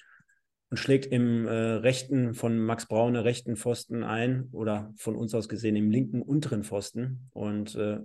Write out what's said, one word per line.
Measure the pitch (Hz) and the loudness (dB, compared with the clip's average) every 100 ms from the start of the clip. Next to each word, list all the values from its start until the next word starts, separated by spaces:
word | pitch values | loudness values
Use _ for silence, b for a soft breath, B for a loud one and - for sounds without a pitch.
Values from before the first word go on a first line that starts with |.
| b b b b _ _ _ | b b b b _ _ _
und | 120 | -4
schlägt | - 135 135 | 4 4 4
im, | 123 120 117 110 | 2 4 2 2
äh, | |
rechten, | 113 113 110 123 131 - 135 120 | 0 2 2 2 2 0 2 2
von | 113 117 113 | 0 0 2
Max | 110 117 - | 2 0 0
Braune | 110 120 120 | 2 4 4
rechten | 110 123 - 107 | 2 0 -4 -4
Pfosten | 120 117 - 120 | -2 -4 -4 -6
ein | 113 110 123 131 127 | -2 0 0 0 -4
oder | 95 110 104 107 - | -4 -2 -2 -4 -8
von | 113 113 | -6 -4
uns | 113 | -2
aus | 113 107 | -2 -4
gesehen | 110 113 104 | -2 0 2
im | 107 | 4
linken | 120 135 123 | 4 2 -2
unteren | - 147 147 107 | 0 0 0 -2
Pfosten. | 104 101 - 113 127 127 - | -2 -6 -6 -6 -6 -6 -10
Und, | 113 104 104 107 | -6 -4 -4 -4
äh, | 110 104 104 | -4 -2 -4